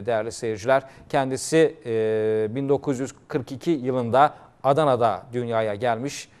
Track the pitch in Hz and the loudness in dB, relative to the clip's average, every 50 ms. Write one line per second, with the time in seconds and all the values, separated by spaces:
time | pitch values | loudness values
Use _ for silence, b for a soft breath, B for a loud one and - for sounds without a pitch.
0 | 104 113 117 110 107 113 107 - - 113 110 101 92 120 131 139 131 B B B | -4 -2 -2 -2 -2 -4 -6 -6 -4 -4 -4 -2 0 2 2 2 2 B B B
1 | B B - 147 135 131 131 127 - - - 160 160 147 - - - 120 113 113 | B B -2 -2 0 0 -2 -6 -4 0 4 4 4 4 2 -2 -8 -4 -2 0
2 | 110 110 110 110 107 110 110 110 110 107 110 131 139 139 143 135 143 147 139 120 | 0 0 0 0 0 0 0 0 0 -2 -4 -4 -2 0 0 0 0 -2 -4 -2
3 | 135 120 - - - - - 151 120 - 139 123 - 170 170 143 120 127 127 127 | -4 -8 -10 -12 -10 -6 -6 -6 -6 -6 -12 -6 -2 -2 -2 0 0 -2 -2 -2
4 | 123 117 113 131 143 147 - B B B B _ - 135 143 139 156 147 127 117 | 0 2 4 4 4 4 2 B B B B _ 0 0 2 2 2 2 2 2
5 | 117 113 98 90 - 127 117 123 120 117 117 113 110 110 104 101 117 123 117 113 | 2 2 0 -2 -6 -8 -8 -6 -4 -2 0 0 0 -2 -2 -2 -2 -2 -2 -2
6 | 123 143 139 - - - b b | -4 -6 -8 -10 -14 -16 b b